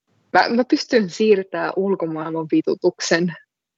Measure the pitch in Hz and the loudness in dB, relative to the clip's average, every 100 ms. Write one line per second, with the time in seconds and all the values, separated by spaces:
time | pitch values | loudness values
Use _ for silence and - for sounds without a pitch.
0 | _ _ _ 180 - 240 254 294 - 247 | _ _ _ 2 2 0 0 -2 2 0
1 | 190 156 220 196 190 170 160 - 196 185 | 0 0 2 2 2 -6 -4 -2 -2 -2
2 | 165 156 160 160 160 160 - 170 180 - | -4 -6 -6 -6 -2 -2 0 0 -2 -2
3 | - 170 175 160 _ _ _ | -2 0 -2 -6 _ _ _